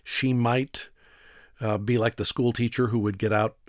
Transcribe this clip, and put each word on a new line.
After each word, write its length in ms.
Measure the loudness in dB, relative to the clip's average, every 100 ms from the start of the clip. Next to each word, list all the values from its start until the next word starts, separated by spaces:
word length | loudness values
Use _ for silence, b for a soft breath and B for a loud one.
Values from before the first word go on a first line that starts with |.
she 280 | -8 -2 0
might, 560 | 2 2 2 -2 -8 -16 B B B B B B -8
uh, 160 | -4 -2
be 220 | 0 0
like 160 | 0
the 100 | 0
school 280 | -2 0 0
teacher 340 | 0 -2 0 0
who 140 | 2
would 180 | 0 0
get 140 | 0
out 240 | 2 0 -4